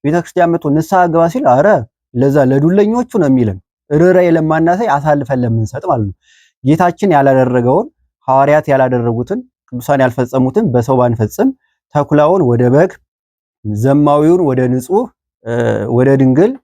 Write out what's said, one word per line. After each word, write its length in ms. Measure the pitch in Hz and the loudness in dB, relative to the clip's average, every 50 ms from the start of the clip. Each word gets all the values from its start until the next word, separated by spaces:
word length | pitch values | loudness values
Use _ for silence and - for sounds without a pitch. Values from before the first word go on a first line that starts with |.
| - | -4
ቤተክርስቲያን 460 | 143 156 175 170 - _ 180 175 170 | -2 -4 -4 -4 -4 _ -2 0 0
መጥቶ 160 | 170 165 - 147 | 0 -2 -2 -2
"ንስሐ 280 | 143 156 160 - 196 180 180 | -2 -2 -2 0 0 0 0
ግባ" 180 | 170 156 165 165 | 2 2 0 0
ሲል 180 | 165 165 254 294 | 0 -2 -2 0
"አረ 200 | 135 123 131 156 208 208 147 110 _ _ _ _ _ - | 2 2 2 2 2 2 0 -2 _ _ _ _ _ -4
ለዛ 240 | 120 131 139 135 151 135 | -2 0 0 2 2 2
ለዱለኞቹ 640 | 127 135 139 147 165 185 202 202 208 226 247 247 - - | 2 2 2 2 2 2 2 0 0 0 -4 -4 -4 -2
ነው" 100 | - 156 | -2 0
የሚለን። 300 | 139 131 127 120 107 92 95 _ _ _ _ _ _ | 2 2 2 0 -2 -4 -8 _ _ _ _ _ _
ርኅራኄ 380 | 147 151 170 185 185 185 180 175 | 0 2 2 4 4 2 2 2
ለማናሳይ 560 | 165 165 160 156 160 160 165 170 175 190 240 214 | 0 0 0 -2 -2 0 0 0 0 -2 -2 -2
አሳልፈን 500 | 156 143 139 156 147 143 139 123 139 127 | -2 -2 0 0 -2 -2 -2 -4 -4 -2
ለምንሰጥ 440 | 123 117 113 113 110 104 - 143 - | -2 -2 -2 -2 -4 -6 -8 -10 -4
ማለት 200 | 185 147 120 104 | -4 -2 -2 -4
ነው። 100 | 98 - _ _ _ _ _ _ _ _ _ - | -6 -8 _ _ _ _ _ _ _ _ _ -2
ጌታችን 460 | 127 151 - 180 175 170 _ 208 202 | 0 0 2 0 -2 -2 _ -2 2
ያላደረገውን፣ 760 | 156 143 135 135 135 135 127 123 123 127 120 123 139 185 254 311 _ _ _ _ _ _ _ | 2 2 4 4 2 2 2 2 0 0 0 2 0 0 -2 -4 _ _ _ _ _ _ _
ሐዋርያት 380 | - 131 135 139 143 147 151 151 | 0 0 2 2 2 2 0 2
ያላደረጉትን፣ 720 | - 139 135 131 131 127 120 117 120 117 117 123 - 202 254 254 _ _ _ _ | 0 0 0 0 0 0 -2 -2 -2 -4 -4 -6 -6 -8 -8 -8 _ _ _ _
ቅዱሳን 360 | _ 127 123 - - 147 135 | _ -14 -10 -4 -2 0 0
ያልፈጸሙትን 640 | 131 127 - - 123 120 - 131 127 131 - 208 233 165 | 0 0 0 -4 -6 -2 -2 -2 -2 0 0 -2 -2 0
በሰው 260 | 120 123 113 139 131 | -2 -2 0 0 0
ባንፈጽም፣ 520 | 123 123 120 113 110 110 - - - 226 269 269 _ _ _ _ _ _ _ _ | 0 0 0 0 -2 -4 -4 -2 -2 -2 -2 -2 _ _ _ _ _ _ _ _
ተኩላውን 460 | 147 143 - 151 147 147 156 185 196 | -4 -2 0 2 2 2 2 2 2
ወደ 220 | 156 123 120 117 123 123 | 2 0 2 2 2 2
በግ፣ 220 | 127 147 185 185 - _ _ _ _ _ _ _ _ _ _ _ _ _ - | 2 2 2 0 -2 _ _ _ _ _ _ _ _ _ _ _ _ _ -10
ዘማዊውን 760 | 107 104 104 113 135 139 147 147 143 143 147 151 160 175 180 | -8 -6 -2 0 0 2 2 2 2 2 2 2 2 2 2
ወደ 200 | 175 143 127 127 127 | 0 -2 0 -2 -2
ንጹህ፣ 380 | 123 127 131 127 - 180 214 254 - _ _ _ _ _ _ _ 113 117 120 117 117 110 107 104 117 | -2 -2 -4 -4 -2 -4 -4 -4 -4 _ _ _ _ _ _ _ -6 -4 -2 -2 -2 -2 -4 -4 -2
ወደ 200 | 123 123 127 135 139 | 0 2 2 2 2
ድንግል፣ 360 | 135 135 131 127 147 190 233 269 - | 2 2 2 2 2 2 0 -2 -8